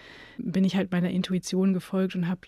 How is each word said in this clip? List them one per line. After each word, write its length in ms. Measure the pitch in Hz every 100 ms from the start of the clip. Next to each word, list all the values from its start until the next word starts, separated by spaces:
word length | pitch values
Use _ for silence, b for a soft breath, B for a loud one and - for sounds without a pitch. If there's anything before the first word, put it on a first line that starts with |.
| B B B -
bin 280 | - 180 190
ich 100 | 190
halt 160 | 190
meiner 200 | 180 180
Intuition 640 | 185 185 185 - 185 196
gefolgt 420 | 185 - 190 190 185
und 120 | 170
habe 140 | 180